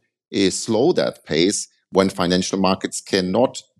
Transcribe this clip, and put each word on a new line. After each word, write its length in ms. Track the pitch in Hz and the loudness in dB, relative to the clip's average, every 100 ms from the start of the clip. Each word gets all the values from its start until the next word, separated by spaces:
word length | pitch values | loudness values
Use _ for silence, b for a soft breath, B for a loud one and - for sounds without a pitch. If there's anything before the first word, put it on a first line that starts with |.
| _ _ _ - | _ _ _ 0
uh, 140 | 98 | 0
slow 420 | - - 110 143 | 0 -2 0 2
that 320 | - 64 - | 2 -2 -4
pace 460 | - 78 90 104 - _ _ | -4 0 2 0 -8 _ _
when 180 | 90 95 | 0 0
financial 500 | - 87 90 92 95 | 0 0 0 0 0
markets 400 | 95 95 - - | 0 0 -4 -8
cannot 640 | - 98 92 104 131 - - _ | -2 -2 0 0 0 -2 -18 _